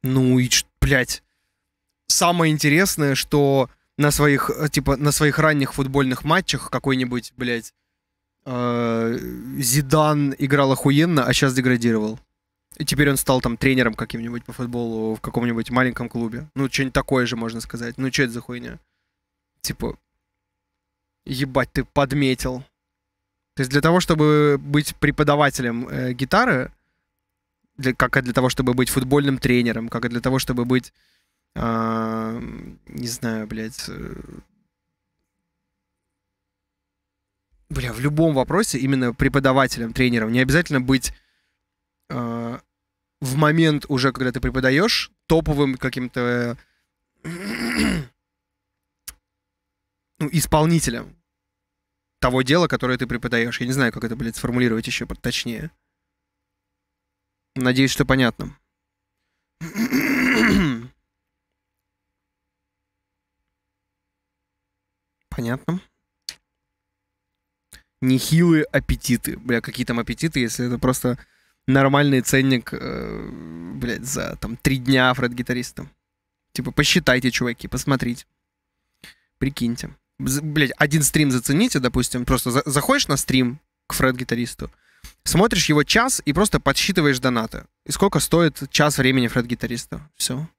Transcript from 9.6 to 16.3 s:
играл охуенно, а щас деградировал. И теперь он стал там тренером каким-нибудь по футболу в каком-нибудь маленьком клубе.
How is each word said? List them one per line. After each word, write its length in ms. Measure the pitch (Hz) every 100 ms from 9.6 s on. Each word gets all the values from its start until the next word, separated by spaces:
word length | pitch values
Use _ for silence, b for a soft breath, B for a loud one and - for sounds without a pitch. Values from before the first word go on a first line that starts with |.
| 127 139 135 156 151 151 143 131
играл 340 | 139 143 135
охуенно, 540 | 131 139 143 170 156
а 80 | 120
щас 200 | 127 139
деградировал. 680 | 127 127 123 117 113 107 110 _ _ _ _ _ -
И 80 |
теперь 240 | 156 131 143
он 80 | 135
стал 240 | - 131
там 160 | 123 117
тренером 380 | 135 131 120
каким-нибудь 500 | 107 113 120 117 120
по 80 | -
футболу 640 | 117 120 120 117 113 110
в 60 | 110
каком-нибудь 500 | - 117 120 117 110
маленьком 380 | 123 127 117 120
клубе. 380 | 117 113